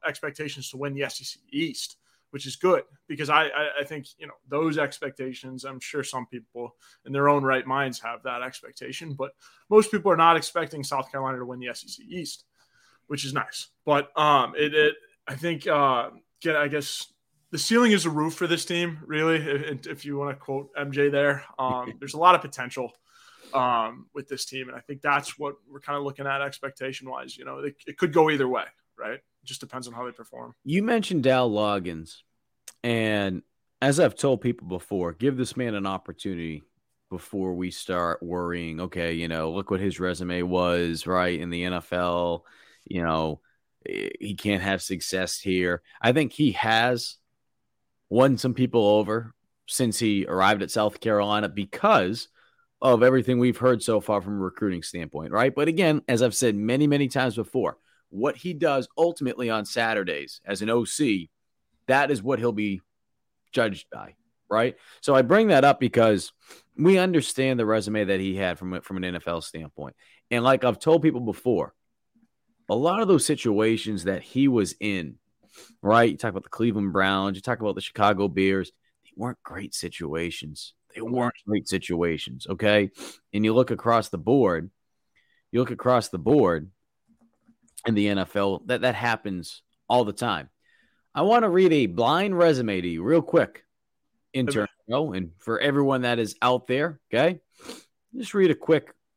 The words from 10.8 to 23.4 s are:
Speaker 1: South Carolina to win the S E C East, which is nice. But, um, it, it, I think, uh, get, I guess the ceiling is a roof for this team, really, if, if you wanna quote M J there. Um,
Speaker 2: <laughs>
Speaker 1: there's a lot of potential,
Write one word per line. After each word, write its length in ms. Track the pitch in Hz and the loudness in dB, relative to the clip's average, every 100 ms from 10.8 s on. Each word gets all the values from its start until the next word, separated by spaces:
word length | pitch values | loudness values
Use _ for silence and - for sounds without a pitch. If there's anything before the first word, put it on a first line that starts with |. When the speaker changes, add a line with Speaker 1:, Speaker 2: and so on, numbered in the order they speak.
Speaker 1:
South 300 | 135 139 131 | -6 -4 -4
Carolina 260 | 139 131 127 | -6 -6 -6
to 80 | 123 | -8
win 140 | 123 | -12
the 80 | 123 | -12
S 160 | 113 | -12
E 40 | - | -16
C 140 | - | -20
East, 440 | - 180 156 - _ _ _ _ _ _ - | -14 -12 -12 -14 _ _ _ _ _ _ -12
which 180 | 143 | -8
is 80 | 139 | -6
nice. 360 | 135 - - - _ | -4 -6 -8 -16 _
But, 260 | - 143 143 - | 0 2 0 0
um, 360 | 151 143 120 - | 4 4 2 0
it, 180 | 151 | 0
it, 200 | 151 151 156 _ _ - | 4 2 2 _ _ -14
I 80 | 135 | -8
think, 320 | 170 160 185 | -4 -4 0
uh, 420 | 151 139 127 117 - _ _ | 2 4 2 -2 -8 _ _
get, 160 | 165 151 | -2 0
I 100 | 147 | 0
guess 460 | 147 139 - - _ _ _ _ | -2 -4 -8 -12 _ _ _ _
the 60 | 156 | -6
ceiling 340 | - 226 240 | 2 4 6
is 140 | 202 165 | 4 2
a 40 | |
roof 240 | 151 156 | 0 -2
for 140 | 156 175 | -2 -2
this 160 | 165 | -2
team, 340 | - 175 175 156 - | -2 -2 -4 -6 -6
really, 300 | 151 160 160 | 0 2 0
if, 500 | 151 139 151 139 - | 0 -4 -4 -8 -10
if 180 | 147 | -12
you 140 | 143 139 | -10 -6
wanna 160 | 143 | -6
quote 360 | 139 - 135 143 147 | -8 -8 -10 -8 -8
M 140 | 143 | -6
J 200 | 139 143 | 0 2
there. 340 | 143 143 143 - - | 4 2 0 -4 -6
Um, 340 | 131 127 123 117 | -4 -4 -6 -12
Speaker 2:
<laughs> 20 | |
Speaker 1:
there's 140 | 139 | -10
a 40 | 147 | 2
lot 160 | 175 | 4
of 60 | 175 | 4
potential, 520 | 143 135 123 135 120 _ _ _ _ _ | 2 -10 -10 -8 -10 _ _ _ _ _